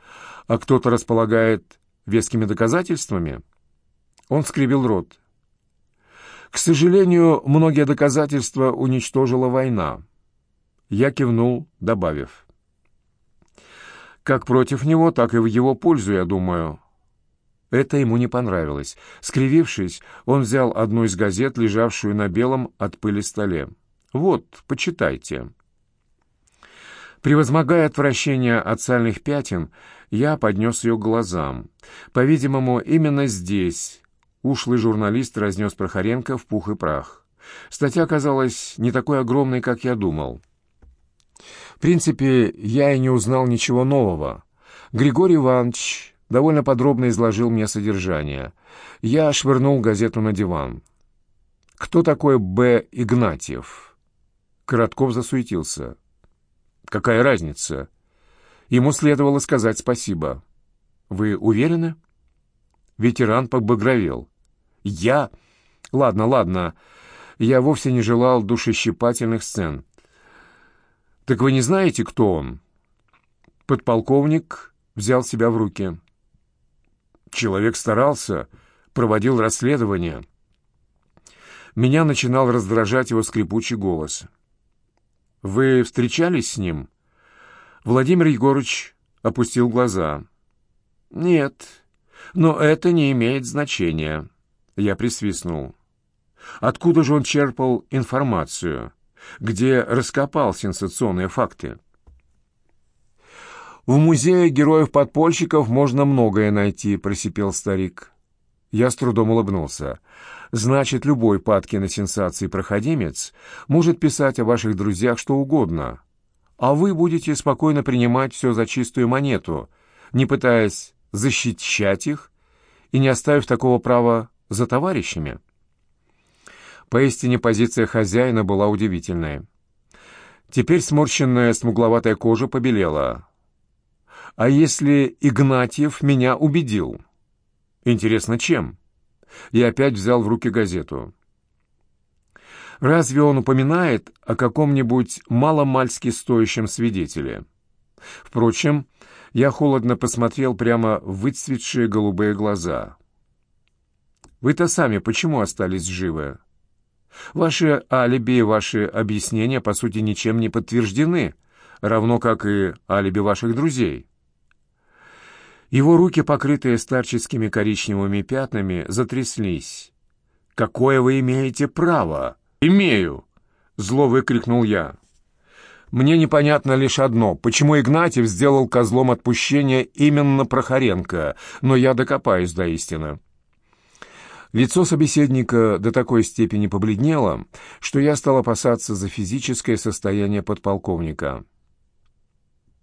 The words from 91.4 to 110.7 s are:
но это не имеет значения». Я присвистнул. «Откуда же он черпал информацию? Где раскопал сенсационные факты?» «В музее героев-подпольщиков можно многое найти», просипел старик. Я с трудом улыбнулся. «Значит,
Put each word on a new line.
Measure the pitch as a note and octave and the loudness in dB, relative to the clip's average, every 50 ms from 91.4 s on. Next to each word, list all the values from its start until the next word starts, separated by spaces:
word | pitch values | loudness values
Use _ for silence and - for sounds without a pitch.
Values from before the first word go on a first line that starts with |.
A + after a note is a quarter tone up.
| C#3 C#3+ - - - - - _ _ _ _ _ _ _ _ - - - - | 2 -2 -4 -10 -20 -20 -20 _ _ _ _ _ _ _ _ -20 -20 -6 0
но | F3 D#3+ D#3+ D3+ - | 2 4 4 4 4
это | D3+ D3+ D#3 D#3 - F3 F3 | 2 2 2 2 2 2 4
не | E3 D3 C#3 C3+ | 4 2 2 2
имеет | B2 A2+ A#2 C3+ C3+ B2+ | 2 0 0 0 -2 -4
значения». | A#2+ B2+ C#3+ D3 C#3 - - F#2 E2 D#2 D#2 D2+ D#2 D#2 D#2 - - _ _ _ _ _ _ _ _ _ | -6 -6 -6 -4 -4 -4 -2 -2 -2 0 -2 -4 -4 -6 -8 -8 -12 _ _ _ _ _ _ _ _ _
Я | - G#2 G2+ G2 | -4 -2 -2 -2
присвистнул. | F#2 A2+ A#2+ - - G#2+ G2+ F2+ - - F2 E2 D2+ C2+ C2 - _ _ _ _ _ _ _ _ _ _ _ _ _ - - - - | -2 -2 -4 -4 -4 -4 -6 -6 -6 -6 -8 -8 -8 -8 -10 -14 _ _ _ _ _ _ _ _ _ _ _ _ _ -20 -20 -12 -6
«Откуда | - A#2+ - - - E3+ E3 E3 D3+ | -4 -4 -4 0 0 2 4 4 4
же | B2 D3 | 4 2
он | D3 B2 | 0 0
черпал | - - D3 C#3+ C3+ A#2+ - C3 B2+ B2 - - _ | 0 0 0 0 0 -2 -2 -2 0 0 -2 -4 _
информацию? | - C3+ A#2+ - B2+ C3 C#3+ B2+ G#2 F2 D2 - - - F2+ E2+ D2 B1 A1+ - - _ _ _ _ _ - - - - | -4 -4 -4 -4 -2 -2 -2 0 -2 -2 -4 -6 -8 -8 -6 -6 -6 -6 -8 -12 -16 _ _ _ _ _ -20 -20 -16 -8
Где | - A2 G#2+ F#2 B2 C3 C3 B2 - | -6 -6 -2 0 0 2 2 0 0
раскопал | - A#2 C3 - - - D#3 C#3 C#3+ - D#3 C#3 G#2 F#2 | 0 -2 -2 -2 -2 -4 -4 -4 -2 -2 -2 -2 -2 -2
сенсационные | - - G2 F2+ - G2 F2+ - - C3 G#2 F#2 F2+ F#2 F#2 | -4 -6 -8 -6 -6 -8 -8 -6 -4 -4 -2 -2 -2 -4 -4
факты?» | - C3+ A#2 - - - - B1+ A1 - _ _ _ _ _ _ - _ _ _ _ _ _ _ _ _ _ _ _ _ _ _ _ _ _ _ _ _ _ _ - - - - - - - - - - _ | -4 -4 -4 -4 -6 -10 -14 -14 -14 -16 _ _ _ _ _ _ -20 _ _ _ _ _ _ _ _ _ _ _ _ _ _ _ _ _ _ _ _ _ _ _ -20 -20 -20 -20 -20 -20 -20 -20 -20 -10 _
«В | - B2+ | 2 4
музее | C#3+ D#3 E3 E3 B2+ B2 F3 F#3 F3+ F3 E3 | 4 6 4 4 4 4 4 4 4 4 4
героев-подпольщиков | C3+ C#3 D3 D3+ D#3 D#3+ D3+ - - D3 C#3 - - C#3+ D#3+ E3+ E3 - E3+ E3 E3 D3+ C3+ A2 | 4 4 4 4 4 4 4 2 2 2 0 2 0 2 2 2 2 0 -2 0 2 2 2 2
можно | A#2+ C3+ C#3+ C3+ A#2+ C#3 C#3+ | 2 2 2 2 2 2 2
многое | C#3+ C#3 C3 A#2 G#2+ F#2+ G#2+ G#2+ G#2 | 2 2 2 2 2 2 2 2 2
найти», | G#2 G#2 G2+ G2+ F2 - - G2+ G2+ | 2 2 0 0 -2 -4 -2 -2 -2
просипел | F#2+ - G2 G2+ - - G2+ E2 G#2 G2+ G2 F#2 | -2 -2 -4 -6 -6 -6 -8 -6 -4 -4 -4 -4
старик. | - - G#2 F#2+ F#2+ F#2+ F2+ - - - - _ _ _ _ _ _ _ _ _ _ _ _ | -6 -4 -4 -4 -2 -4 -6 -8 -12 -20 -20 _ _ _ _ _ _ _ _ _ _ _ _
Я | - G#2+ A#2+ B2+ | -2 0 0 0
с | B2 | 0
трудом | - C3 B2 G#2+ A2+ A2 A2 | -2 -2 0 0 2 2 2
улыбнулся. | A2+ A2+ G#2+ G2 G2 F2+ D#2 C#2+ - - D2 C#2 B1 - _ _ - - - - - - - - - | 2 0 0 -2 -2 -4 -4 -6 -8 -10 -10 -10 -10 -12 _ _ -20 -20 -20 -20 -20 -20 -14 -8 -6
«Значит, | A2+ G#2 B2 | -4 0 0